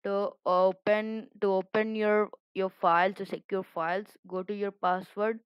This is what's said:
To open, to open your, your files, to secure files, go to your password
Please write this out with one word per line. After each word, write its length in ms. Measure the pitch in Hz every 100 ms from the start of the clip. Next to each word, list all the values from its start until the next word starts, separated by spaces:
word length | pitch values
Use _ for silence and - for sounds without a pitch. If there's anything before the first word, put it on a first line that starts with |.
To 240 | 202 196 202 -
open, 800 | - 180 190 185 - 214 220 220 - 202
to 60 | 202
open 460 | 190 190 220 220
your, 360 | 220 214 214 208 - _
your 160 | 190 190
files, 460 | _ 185 170 190
to 100 | 196
secure 380 | 190 170 - 190
files, 420 | 185 - 165 185 208 _ 180
go 160 | 180
to 100 | 185
your 180 | 208 202
password 680 | 196 180 185 185 202 214 226 _